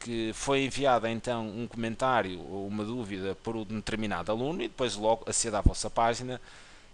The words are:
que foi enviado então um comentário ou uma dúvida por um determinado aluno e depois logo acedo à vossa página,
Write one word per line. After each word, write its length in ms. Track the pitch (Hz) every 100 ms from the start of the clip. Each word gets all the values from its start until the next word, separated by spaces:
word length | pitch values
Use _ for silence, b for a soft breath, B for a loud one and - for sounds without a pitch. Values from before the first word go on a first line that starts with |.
que 320 | - 117 113
foi 300 | 107 - 139
enviado 420 | 135 123 139 123 110
então 400 | 113 117 120 110
um 220 | 104 117
comentário 720 | 113 113 110 131 127 95 90
ou 260 | - 95 98
uma 180 | 104
dúvida 520 | 104 123 107 98 95 90
por 180 | -
um 100 | 113
determinado 680 | 104 110 - 110 107 92 87
aluno 320 | 113 131 180
e 40 | -
depois 280 | - 127 101
logo 340 | 107 113 -
acedo 280 | - 117 104
à 20 |
vossa 280 | - - 107
página, 520 | - 117 117 127 123 B B B B B